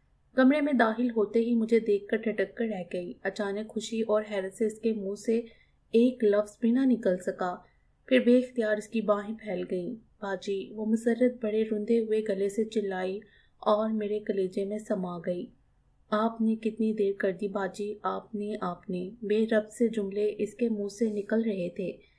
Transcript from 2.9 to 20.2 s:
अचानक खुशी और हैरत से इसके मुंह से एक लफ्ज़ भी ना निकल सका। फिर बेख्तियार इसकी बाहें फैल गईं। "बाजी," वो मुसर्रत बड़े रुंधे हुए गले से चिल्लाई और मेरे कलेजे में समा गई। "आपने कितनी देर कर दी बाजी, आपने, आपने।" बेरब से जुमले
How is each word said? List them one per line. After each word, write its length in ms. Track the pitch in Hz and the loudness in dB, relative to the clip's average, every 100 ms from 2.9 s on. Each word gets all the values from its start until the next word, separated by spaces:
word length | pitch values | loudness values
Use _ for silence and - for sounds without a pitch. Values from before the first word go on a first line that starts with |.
| 180 175 - | -6 -8 -8
अचानक 420 | 196 190 202 202 220 | -6 -4 -4 -4 -6
खुशी 360 | 214 214 226 | -8 -4 -2
और 200 | 220 214 | 0 0
हैरत 300 | 214 208 190 | 0 -4 -4
से 140 | - 220 | -2 -2
इसके 260 | 214 226 | -2 -2
मुंह 240 | 220 190 202 | -2 -4 -4
से 300 | - 226 226 - _ _ _ | 0 0 -2 -12 _ _ _
एक 240 | 226 247 247 | 4 4 4
लफ्ज़ 340 | 214 202 208 - | 4 4 0 0
भी 100 | 226 | 2
ना 120 | 247 | 4
निकल 320 | 269 226 196 180 | 4 2 2 0
सका। 480 | - 180 180 175 - _ _ _ - | -2 -4 -4 -6 -12 _ _ _ 2
फिर 160 | 262 | 4
बेख्तियार 540 | 214 247 247 247 214 214 | 6 6 4 -2 -2 -2
इसकी 220 | 208 226 | -2 -2
बाहें 340 | 196 202 202 | 2 0 -2
फैल 280 | 220 214 180 | -8 -6 -6
गईं। 320 | 180 185 175 | -4 -6 -6
"बाजी," 800 | 226 - _ 202 190 202 196 - | -10 -14 _ -6 -6 -4 -6 -6
वो 120 | 214 220 | -6 0
मुसर्रत 540 | 220 233 226 247 240 | 2 2 2 2 2
बड़े 200 | 214 214 | -2 0
रुंधे 360 | 220 214 214 233 | 0 -2 0 2
हुए 240 | 214 220 | 2 0
गले 260 | 214 190 196 | 0 0 -2
से 160 | 196 | 0
चिल्लाई 560 | 220 220 196 185 185 202 - _ _ _ | -2 -2 -2 -2 -4 -6 -10 _ _ _
और 300 | - 214 220 | 2 2 2
मेरे 260 | 220 208 214 | 0 -2 -2
कलेजे 460 | 208 196 185 202 | -2 -2 -2 -2
में 140 | 196 214 | -4 -4
समा 400 | - 196 180 175 | -4 -4 -4 -6
गई। 340 | 175 180 - - _ _ _ _ _ | -4 -6 -6 -14 _ _ _ _ _
"आपने 440 | 214 226 226 220 220 | 0 0 2 0 0
कितनी 360 | 220 220 220 | -2 0 0
देर 240 | 214 196 196 | 2 0 0
कर 120 | 196 | -2
दी 160 | 180 202 | -2 -4
बाजी, 520 | 196 185 - 208 214 | -4 -4 -4 -8 -6
आपने, 500 | 190 190 - 208 208 220 | -6 -6 -6 -6 -6 -4
आपने।" 500 | 180 175 - 180 185 226 | -6 -6 -6 -6 -6 -6
बेरब 440 | 202 214 220 220 214 | 0 2 4 2 0
से 200 | - 226 | 0 0
जुमले 400 | 220 196 202 | 0 -4 -2